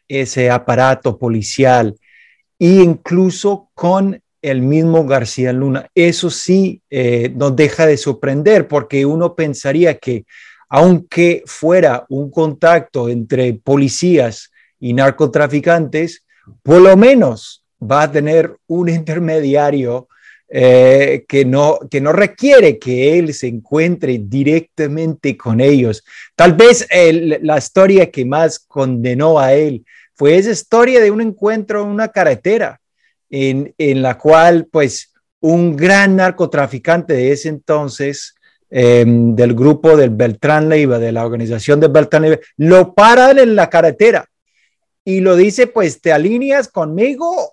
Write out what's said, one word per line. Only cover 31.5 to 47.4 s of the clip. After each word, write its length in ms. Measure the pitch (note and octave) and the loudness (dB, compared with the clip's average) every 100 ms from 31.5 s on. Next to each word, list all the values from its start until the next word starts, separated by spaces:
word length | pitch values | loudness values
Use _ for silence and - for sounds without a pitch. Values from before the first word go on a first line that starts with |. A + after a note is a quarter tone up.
| A3 G#3 G#3 | -4 -6 -8
en 60 | G#3 | -6
una 200 | G#3 A3 | -6 -6
carretera, 720 | G3+ D#3+ B2 F#3 A3 C3+ - _ _ _ _ _ | -2 -2 -2 -2 -4 -4 -12 _ _ _ _ _
en, 440 | C#3 C3+ C3+ C#3+ - | -6 -4 -4 -8 -4
en 240 | D3 C3 | -2 -2
la 160 | C3 B2 | -2 -2
cual, 520 | D3+ D#3+ E3+ E3+ D#3+ | 2 4 4 2 -2
pues, 400 | D#3+ C#3 - - _ _ _ | -2 -4 -6 -18 _ _ _
un 360 | D#3+ E3+ F3 C#3+ | -2 0 -2 0
gran 400 | F3+ G3 G3 F#3+ | 0 2 2 2
narcotraficante 960 | F#3 F3+ E3+ D3 C#3 B2+ E3 E3+ E3 | 0 -2 -4 -2 -4 -6 -2 -2 -2
de 200 | C3+ B2+ | -2 -2
ese 180 | C#3+ D#3+ | -2 -6
entonces, 840 | D3 - D3+ C#3+ - C#3+ C#3 - _ _ _ _ | -10 -4 -4 -4 -8 -8 -10 -16 _ _ _ _
em, 640 | B2+ A#2+ A#2+ A#2 A#2+ A#2 A2 | 0 4 4 4 2 0 0
del 160 | A#2+ | 0
grupo 460 | A#2 C#3+ D3+ D#3+ D3+ | 2 0 2 4 4
del 100 | B2+ | 2
Beltrán 640 | A2 A#2+ G#2 D3 D3+ D#3 | 0 -4 -4 -2 0 0
Leiva, 280 | D#3 C#3 A#2 | 0 0 -2
de 140 | A#2 | -4
la 140 | A2+ A#2 | -4 -6
organización 520 | A#2 A2+ A#2 D3 D3 | -8 -8 -6 -2 2
del 120 | D#3 | 2
Beltrán 320 | D3+ D3 D#3 | 2 2 0
Leiva, 160 | D#3 D#3 - - | 0 -2 -4 -4
lo 380 | D#3+ F#3 F3+ | 4 4 4
paran 440 | - G#3+ B3 C4 C#4 | 4 4 6 6 6
en 160 | A#3+ | 4
la 140 | G#3 E3 | 2 0
carretera 560 | E3+ E3 - A3+ F#3 - _ _ _ _ _ _ _ | 2 0 2 0 0 -4 _ _ _ _ _ _ _
y 160 | F#3+ F#3+ | -6 -2
lo 160 | F#3 F3 | 2 4
dice, 300 | G3+ G#3 A#3+ | 2 2 -2
pues, 340 | A3+ E3+ - | 0 -4 -2
"¿Te 100 | E3 | -2
alineas 580 | D3+ F3+ A#3+ C#4 C#4+ - | 0 0 -4 -2 -4 -4
conmigo 840 | F#3+ D#3 E3 B3+ C4+ E4+ F4+ | -6 -6 -2 -4 -4 -6 -6